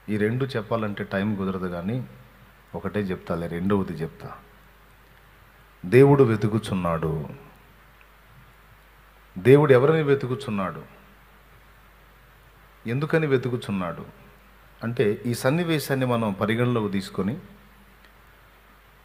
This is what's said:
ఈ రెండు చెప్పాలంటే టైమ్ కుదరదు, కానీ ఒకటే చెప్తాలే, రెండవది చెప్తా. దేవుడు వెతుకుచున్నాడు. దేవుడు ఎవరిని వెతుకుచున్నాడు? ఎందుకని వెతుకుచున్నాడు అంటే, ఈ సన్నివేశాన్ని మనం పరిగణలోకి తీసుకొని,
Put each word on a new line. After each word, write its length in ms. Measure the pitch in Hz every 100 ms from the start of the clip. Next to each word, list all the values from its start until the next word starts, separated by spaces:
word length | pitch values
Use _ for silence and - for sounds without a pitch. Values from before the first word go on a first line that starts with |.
| -
ఈ 80 | 107
రెండు 280 | 104 123
చెప్పాలంటే 600 | 131 117 104 110 107 101
టైమ్ 320 | 98 98 104 98
కుదరదు, 320 | 95 95 90
కానీ 380 | 87 90 127 - - - - - - -
ఒకటే 260 | 92 95 104
చెప్తాలే, 460 | 95 87 - 85 82
రెండవది 460 | 85 95 101 92
చెప్తా. 380 | 80 80 - - - - - - - - - - - - - - - - -
దేవుడు 400 | 90 120 139 139
వెతుకుచున్నాడు. 1040 | 120 107 107 110 - 95 87 82 80 78 73 - - - - - - - - - - - - - - - - - - - - 92
దేవుడు 340 | 101 143 151
ఎవరిని 300 | 123 143 160
వెతుకుచున్నాడు? 1000 | 143 135 123 123 - 104 90 78 71 - - - - - - - - - - - - - - - - - - - 110
ఎందుకని 400 | 127 151 160 156
వెతుకుచున్నాడు 800 | 131 127 120 - 98 87 82 - - - - - - - -
అంటే, 200 | 117 120 107 101 120
ఈ 80 |
సన్నివేశాన్ని 720 | 117 131 165 170 156 - 135 127
మనం 260 | 117 110
పరిగణలోకి 560 | 95 107 113 123 120 101
తీసుకొని, 460 | 98 - - 98 139 - - - - - - - - - - - - - - - -